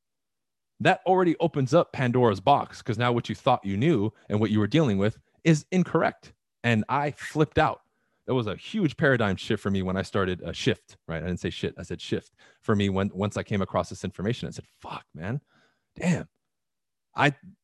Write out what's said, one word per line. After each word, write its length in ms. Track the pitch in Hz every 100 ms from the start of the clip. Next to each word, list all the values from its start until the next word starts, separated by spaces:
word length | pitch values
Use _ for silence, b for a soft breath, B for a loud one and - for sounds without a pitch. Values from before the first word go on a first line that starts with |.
| _ _ _ _ _ _ _ _
That 220 | 135 185 -
already 320 | 185 180 156
opens 380 | 165 147 127 156
up 180 | -
Pandora's 480 | - 127 123 120 95
box 400 | 113 139 - -
'cause 160 | - 107
now 140 | 123
what 180 | 120 -
you 60 | 107
thought 280 | - 123
you 140 | 98 98
knew 340 | 143 143 107 b b
and 100 | 101
what 100 | 110
you 100 | 107
were 80 | 104
dealing 300 | 143 147 98
with 220 | 101 - _ _
is 220 | 165 156 -
incorrect. 600 | 185 170 165 220 - - _ _ _
And 200 | 120 113 -
I 220 | 131 147
flipped 480 | - - 151 156 -
out. 220 | 156 - _ _ _ _ -
That 80 |
was 140 | 127 107
a 80 | 82
huge 420 | - 220 165 -
paradigm 380 | 151 127 107 92
shift 260 | - 107
for 80 | 107
me 140 | 98
when 120 | 92 92
I 60 |
started 400 | 90 107 92 90
a 120 | 82
shift, 440 | 78 - 104 _ - -
right? 140 | 82
I 60 | 82
didn't 120 | 90
say 120 | 95
shit, 240 | - - -
I 60 |
said 180 | 90 87
shift 320 | - 107 - _ b b
for 140 | - 107
me 140 | 101
when, 200 | 95 98
once 240 | 92 101 104
I 60 |
came 180 | 92 104
across 280 | 95 101 85
this 140 | 90
information. 440 | - - 98 123 -
I 40 |
said, 140 | - - _
"Fuck, 260 | - - -
man, 280 | - 87 139 - _ _ _ _ -
damn. 320 | 180 160 - _ _ _ _ _ _ _ _
I 220 | - 143 139 185 -